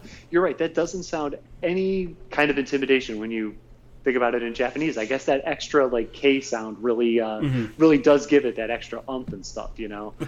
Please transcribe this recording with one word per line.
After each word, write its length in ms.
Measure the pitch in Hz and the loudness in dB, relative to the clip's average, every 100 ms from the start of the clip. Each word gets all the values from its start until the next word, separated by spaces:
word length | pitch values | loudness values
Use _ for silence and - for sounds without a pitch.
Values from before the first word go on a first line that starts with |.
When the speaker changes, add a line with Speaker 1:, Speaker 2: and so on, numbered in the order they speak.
| - - - | -10 -20 -4
Speaker 1:
you're 120 | 170 | 0
right. 160 | 180 131 | 0 0
That 160 | 165 | -2
doesn't 300 | 165 170 185 | -2 -2 -4
sound 340 | 175 160 147 143 - - | -8 -6 -6 -8 -14 -6
any 540 | 170 185 190 190 175 - - | -2 0 0 -2 -4 -10 -6
kind 200 | - 147 | 0 2
of 80 | 139 | 2
intimidation 600 | 127 139 135 131 123 107 | 0 0 2 2 2 -6
when 100 | 110 | -6
you 260 | 113 107 104 - - - - | -4 -6 -8 -18 -20 -20 -4
think 120 | 139 127 | -2 2
about 180 | 120 | 2
it 80 | 120 | 0
in 100 | 117 | -2
Japanese. 440 | 113 123 139 156 113 | -2 -4 -2 -4 -2
I 80 | 110 | -2
guess 180 | 135 - | -2 0
that 160 | 139 | 0
extra, 420 | - 143 - 151 131 | 0 -6 0 2 4
like, 260 | 123 107 | 2 -2
K 280 | - 143 135 | 0 2 2
sound 400 | 135 113 110 101 | 0 -4 -6 -4
really, 380 | 120 113 117 113 | -2 2 2 2
uh, 200 | 110 107 | 0 -2
Speaker 2:
Mm-hmm. 400 | 147 127 110 - | -2 -2 -2 4
Speaker 1:
really 180 | 160 147 | 6 8
does 280 | 147 143 131 | 6 6 6
give 180 | 143 | 4
it 120 | 127 107 | 4 -2
that 120 | 110 | -4
extra 320 | 117 - 113 - | -6 -8 -10 -8
oomph 240 | 131 127 | -8 -8
and 140 | 101 - | -10 -12
stuff, 240 | 110 107 - | -10 -10 -10
you 120 | 107 | -10
know? 240 | 104 107 - | -10 -12 -10